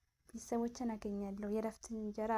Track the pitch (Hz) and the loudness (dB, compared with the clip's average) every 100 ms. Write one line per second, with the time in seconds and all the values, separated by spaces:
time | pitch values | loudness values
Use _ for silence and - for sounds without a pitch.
0 | _ _ _ 226 - 233 233 233 240 214 | _ _ _ -10 0 2 2 0 -2 0
1 | 214 202 202 196 208 214 220 214 - 226 | -2 -2 -2 -2 0 2 0 -4 -6 -4
2 | 214 208 220 | -2 0 2